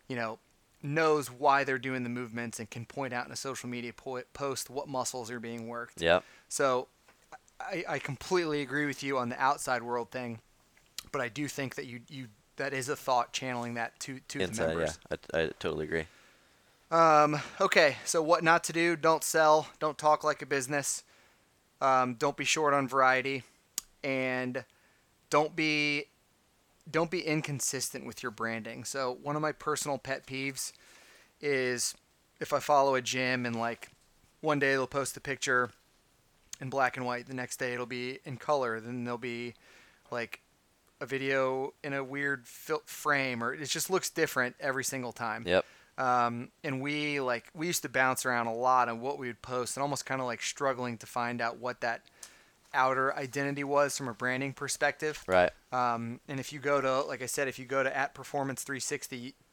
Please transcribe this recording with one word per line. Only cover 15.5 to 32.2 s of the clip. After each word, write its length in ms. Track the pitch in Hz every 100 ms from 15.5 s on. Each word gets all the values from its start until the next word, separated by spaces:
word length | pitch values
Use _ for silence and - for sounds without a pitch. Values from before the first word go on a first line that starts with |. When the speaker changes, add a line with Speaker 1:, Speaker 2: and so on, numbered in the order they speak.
| -
Speaker 2:
totally 240 | 87 78
agree. 220 | 78 82 80 - - _ _ _ _ _ -
Speaker 1:
Um, 500 | 165 160 151 151 147 - -
okay, 360 | 196 202 151 120
so 180 | - 170
what 220 | 156 170
not 180 | 165 170
to 80 | -
do? 220 | 165 170
Don't 300 | 165 160 160
sell. 440 | - 160 156 156 147 -
Don't 180 | 156 139
talk 240 | 151 151
like 180 | 151 139
a 40 | 139
business. 560 | 139 127 143 135 - - _ _ _ _ _ _ -
Um, 340 | 135 131 127
don't 220 | 117 147 139
be 80 |
short 300 | 135 160 147
on 120 | 143 131
variety, 560 | 135 131 131 135 135 - _ _ - - -
and 600 | 143 131 131 127 127 123 - _ _ _ _ _ -
don't 280 | 147 156 165
be, 480 | 156 151 147 147 139 _ _ _ _ _ _ _ -
don't 220 | 156 165
be 120 | 180
inconsistent 840 | 156 156 151 135 - 131 - 127 127
with 160 | -
your 80 | 127
branding. 540 | 107 113 113 113 127
So 340 | 117 139 127 127
one 140 | 143
of 80 | 151
my 80 | 156
personal 480 | - 156 139 147 135
pet 280 | 139 135 -
peeves 420 | 135 139 135 - - - - - - _ -
is 540 | 147 135 127 123 - - _ _